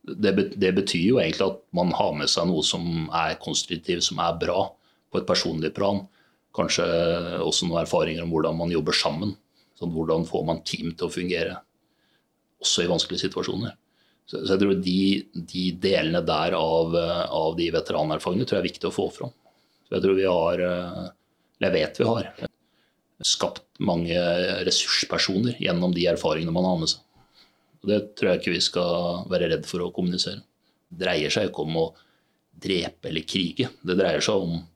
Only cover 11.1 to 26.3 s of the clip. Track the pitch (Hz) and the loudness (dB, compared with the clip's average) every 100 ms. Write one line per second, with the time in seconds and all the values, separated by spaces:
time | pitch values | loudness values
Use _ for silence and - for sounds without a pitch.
11.1 | 90 90 85 85 - _ _ _ _ _ | -4 -2 -2 -2 -6 _ _ _ _ _
12.1 | _ _ _ _ _ - - 87 85 - | _ _ _ _ _ -2 0 2 2 0
13.1 | 85 85 92 90 95 113 - _ _ _ | -2 -4 -4 -4 -4 -6 -10 _ _ _
14.1 | _ - - 95 98 101 92 90 92 95 | _ -12 -8 0 4 4 4 2 4 4
15.1 | 98 - 87 85 90 92 87 95 90 78 | 2 -2 -12 -8 -4 -4 0 2 2 2
16.1 | 87 82 78 82 90 80 82 82 85 85 | 0 0 0 0 0 2 2 2 2 0
17.1 | 87 - 78 80 85 82 80 - 80 78 | 0 0 0 0 0 0 0 -2 -2 -2
18.1 | 78 - 92 127 101 87 - 90 - 98 | -2 -2 -2 0 0 0 -4 -4 -2 -4
19.1 | - - _ _ _ _ _ _ 92 95 | -4 -12 _ _ _ _ _ _ 0 2
20.1 | 95 95 87 85 87 90 87 90 85 92 | 4 4 4 2 2 0 -2 -4 -8 -10
21.1 | _ _ _ _ _ 101 165 151 - 117 | _ _ _ _ _ 2 2 0 0 2
22.1 | 117 117 - 127 _ _ _ _ _ _ | 2 -2 -10 -12 _ _ _ _ _ _
23.1 | _ - - - - _ _ 98 85 85 | _ -2 0 0 -4 _ _ 0 2 2
24.1 | 87 87 87 92 92 92 - - - - | 2 2 2 0 0 2 2 2 0 0
25.1 | - - 95 120 123 - 87 90 87 87 | 0 2 2 0 -2 -4 0 0 2 0
26.1 | - 80 | 2 0